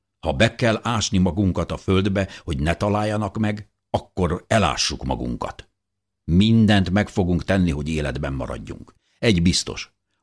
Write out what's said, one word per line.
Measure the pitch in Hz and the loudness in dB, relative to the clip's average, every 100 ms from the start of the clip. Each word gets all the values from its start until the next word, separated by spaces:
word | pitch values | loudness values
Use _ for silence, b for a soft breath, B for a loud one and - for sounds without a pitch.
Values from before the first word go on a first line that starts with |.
| _ _ 80 | _ _ -4
Ha | |
be | 69 113 - | 0 0 2
kell | 120 110 | 0 0
ásni | 113 117 - 98 | -2 -4 0 2
magunkat | 92 85 98 90 85 | 2 2 0 0 -4
a | 80 | -4
földbe, | - 95 98 98 95 B | 0 0 2 0 -4 B
hogy | - 69 | -8 -4
ne | 76 | -2
találjanak | 85 104 104 107 107 101 113 | 0 0 0 -2 -2 -4 -2
meg, | 104 104 - _ _ | -2 -4 -10 _ _
akkor | - - - 90 - - | -6 -6 -2 -2 -2 0
elássuk | 110 85 64 - - | 0 2 0 -4 -4
magunkat. | 65 62 62 58 - - - _ _ _ _ _ | -6 -4 -6 -6 -8 -10 -20 _ _ _ _ _
Mindent | - 85 110 113 107 104 90 | 0 4 6 6 6 4 4
meg | 98 104 | 2 0
fogunk | - 87 87 | 0 0 0
tenni, | - 95 87 | 0 2 2
hogy | 73 73 | 0 -4
életben | 78 71 64 71 | -4 -4 -4 -6
maradjunk. | 67 62 - - - - _ _ _ | -6 -8 -10 -12 -16 -18 _ _ _
Egy | 120 90 | 2 4
biztos, | 87 - - - - _ _ _ | 4 2 -2 -8 -12 _ _ _